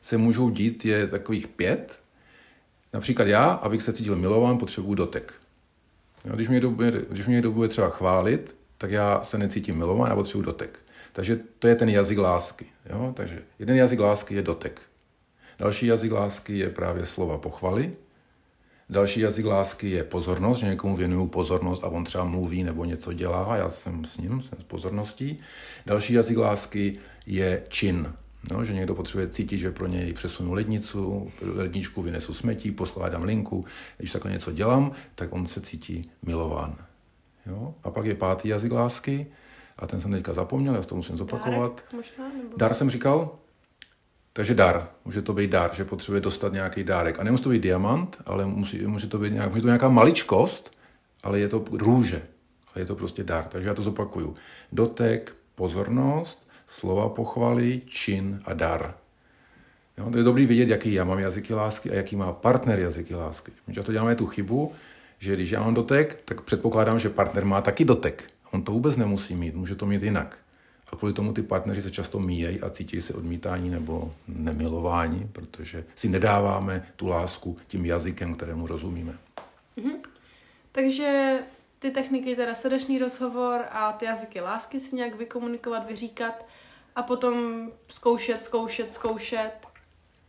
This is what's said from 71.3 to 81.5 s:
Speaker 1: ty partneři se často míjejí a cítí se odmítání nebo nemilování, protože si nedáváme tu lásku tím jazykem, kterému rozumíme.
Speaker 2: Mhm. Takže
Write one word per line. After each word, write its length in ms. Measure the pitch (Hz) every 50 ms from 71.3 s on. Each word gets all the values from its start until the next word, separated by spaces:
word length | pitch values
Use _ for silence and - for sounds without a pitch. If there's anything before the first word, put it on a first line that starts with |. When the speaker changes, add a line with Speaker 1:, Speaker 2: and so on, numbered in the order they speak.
Speaker 1:
ty 100 | 107 110
partneři 400 | 104 - 98 92 - 104 101 101
se 80 | 98 95
často 280 | 90 - 92 - - 104
míjejí 420 | 95 90 90 85 82 85 87 -
a 100 | - -
cítí 300 | - - 95 85 - 90
se 140 | 87 - -
odmítání 560 | 85 82 85 87 82 - 95 90 90 87 90
nebo 420 | 87 82 80 80 80 82 80 80 78 - _ -
nemilování, 1000 | 82 80 78 80 78 73 80 82 80 85 82 87 85 85 82 82 82 92 101 107
protože 520 | - - 82 - - - 82 80 - 85 80 - -
si 140 | - - 101
nedáváme 800 | 92 95 104 107 101 101 101 101 98 98 98 98 95 90 90 - -
tu 100 | - 95
lásku 500 | 92 90 85 85 87 - - - 90 85 - -
tím 200 | _ - 95 87
jazykem, 480 | 85 85 85 80 92 87 - 92 85 82
kterému 320 | - - 82 82 80 78
rozumíme. 520 | 80 85 78 78 90 87 87 85 82 82 - _ _ _ - - - _ _ _ _ _
Speaker 2:
Mhm. 160 | - 220 269 311 - - - - _ _ _ - - _ - _ _ _ _
Takže 680 | _ 269 269 262 262 269 294 285 277 277 269 269 262 254 254 -